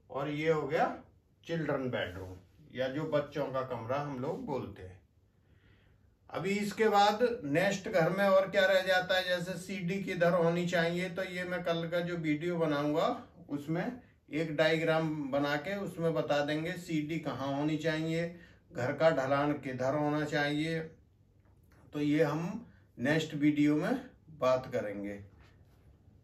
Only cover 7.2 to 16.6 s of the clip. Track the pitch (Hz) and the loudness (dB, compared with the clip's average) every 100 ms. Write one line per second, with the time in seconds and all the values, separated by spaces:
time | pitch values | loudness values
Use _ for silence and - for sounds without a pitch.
7.2 | 240 - 143 151 196 196 226 185 165 190 | 0 0 0 2 2 0 0 2 2 2
8.2 | 202 190 196 202 190 190 180 185 180 185 | 4 4 4 4 4 4 4 2 2 0
9.2 | 180 180 175 175 - 190 175 196 175 175 | 0 -2 -2 -8 -8 -6 -4 -4 -4 2
10.2 | 170 175 165 175 175 175 170 175 185 175 | 4 4 4 2 2 2 2 0 -2 -4
11.2 | 185 180 180 180 170 165 165 175 170 170 | -4 -4 -4 -4 -2 -2 -2 -2 -2 -2
12.2 | 156 147 175 170 156 143 147 156 - - | -2 0 0 0 2 2 2 2 2 -2
13.2 | - - - 143 - 165 226 - - _ | -8 -20 -8 -6 -2 -2 -2 -8 -14 _
14.2 | _ 147 165 147 156 160 156 160 160 151 | _ -4 -2 2 2 2 2 2 0 -2
15.2 | 135 139 143 147 190 202 175 165 165 151 | -2 0 0 -2 -2 -6 -6 -2 0 0
16.2 | 147 147 147 151 | 0 0 0 -2